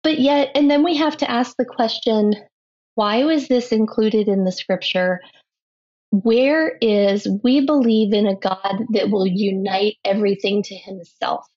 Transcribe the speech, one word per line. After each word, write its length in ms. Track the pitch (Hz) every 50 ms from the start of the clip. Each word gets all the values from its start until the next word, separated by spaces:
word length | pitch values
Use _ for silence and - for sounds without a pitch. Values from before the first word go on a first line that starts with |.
| -
But 160 | 311 311 302
yet, 320 | 254 277 285 285 277 269 -
and 140 | 285 294 285
then 140 | 285 294 302
we 140 | 359 339
have 200 | 285 320 302 311
to 120 | - 285 -
ask 260 | 240 233 247 247 -
the 80 | - 247
question, 680 | 240 - - 233 220 - - - 240 220 214 208 208 208 208 - _ _ _ _ _ _ _ _ _ _
why 280 | - 208 208 214 233 277
was 220 | 311 320 302 262
this 240 | - 254 247 240 -
included 560 | 226 220 220 214 - - 214 214 214 214 208
in 160 | 208 196 196 190
the 60 | 185
scripture? 720 | 185 - - - 190 180 - - - 185 180 185 180 180 - - _ _ _ _ _ _ _ _ _ _ _ _ _ _ _ _
Where 680 | - 196 190 226 226 240 262 277 302 320 320 - - -
is, 460 | 233 226 208 202 202 196 196 202 - 202 196 202 -
we 220 | 247 262 294 269
believe 480 | 285 302 285 247 233 220 220 220 202 214
in 140 | 208 214
a 80 | 202 196
God 480 | 196 - 190 185 190 - 196 196 196 226 -
that 180 | 214 202 - 202
will 180 | 214 196 190
unite 680 | 190 180 196 214 202 190 190 190 190 190 190 202 214 208 _ -
everything 580 | 202 196 214 208 196 196 196 - 196 202 208 196
to 120 | - 196
himself. 720 | 185 - 196 190 185 170 _ _ _ - - - - - _ _